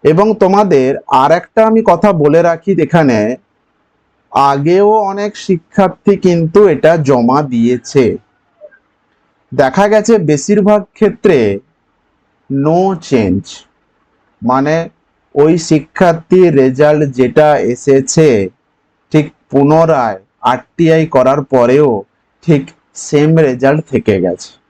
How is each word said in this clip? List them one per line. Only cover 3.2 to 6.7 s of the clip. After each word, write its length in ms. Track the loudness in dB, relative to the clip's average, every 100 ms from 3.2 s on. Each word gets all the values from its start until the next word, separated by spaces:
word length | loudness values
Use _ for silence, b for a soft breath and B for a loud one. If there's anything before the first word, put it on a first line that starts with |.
| -2 -6 _ _ _ _ _ _ _ _ _
আগেও 600 | -2 0 0 0 0 2
অনেক 460 | 0 -2 -6 -10 -10
শিক্ষার্থী 800 | -6 -6 _ -2 -2 -2 -2 0
কিন্তু 520 | 0 0 0 2
এটা 280 | 2